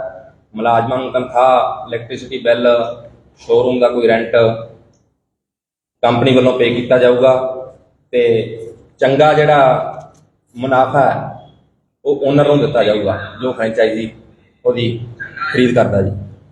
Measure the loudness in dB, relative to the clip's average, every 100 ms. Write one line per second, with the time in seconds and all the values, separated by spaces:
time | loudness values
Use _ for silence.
0 | -8 -14 -20 _ _ -6 -2 0 0 -4
1 | -4 -6 -4 2 2 2 0 -6 -10 -10
2 | -10 -12 -12 -6 -2 2 2 2 0 -8
3 | -16 -20 _ _ -2 0 2 2 0 2
4 | 2 0 0 2 2 0 -10 -20 _ _
5 | _ _ _ _ _ _ _ _ _ _
6 | 0 2 2 4 2 2 0 -2 0 2
7 | 4 4 4 2 -2 -8 -14 -20 _ _
8 | _ 0 2 0 -2 -10 -16 -18 -20 _
9 | 0 4 4 4 4 4 4 2 -2 -10
10 | -16 _ _ _ _ -10 -2 0 2 2
11 | 2 0 -6 -14 -20 _ _ _ _ _
12 | -4 -2 0 2 2 2 0 0 0 0
13 | -2 -6 -10 -8 -8 -4 -4 0 0 -2
14 | -8 -12 -20 _ _ _ -2 -2 -2 -4
15 | -10 -14 -16 -10 -6 0 2 2 0 0
16 | -2 -6 -12 -18 _